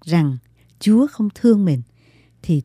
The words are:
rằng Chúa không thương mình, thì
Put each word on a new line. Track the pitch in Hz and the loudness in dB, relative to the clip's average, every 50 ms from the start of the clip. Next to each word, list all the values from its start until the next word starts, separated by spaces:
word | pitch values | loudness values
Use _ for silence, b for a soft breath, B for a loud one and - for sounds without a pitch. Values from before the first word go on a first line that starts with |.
| _ | _
rằng | 160 170 170 151 143 131 120 - _ _ _ _ _ _ - | -4 -2 0 0 -2 -4 -8 -12 _ _ _ _ _ _ -4
Chúa | - 208 214 233 277 | 0 2 2 2 2
không | 294 - - 214 202 - | 0 -2 -6 -6 -8 -6
thương | - - 240 220 202 196 | -2 0 2 2 2 0
mình, | 170 143 123 117 - _ _ _ _ _ _ _ _ _ _ | 0 -2 -4 -6 -12 _ _ _ _ _ _ _ _ _ _
thì | - - 160 143 - | -6 -4 -4 -4 -4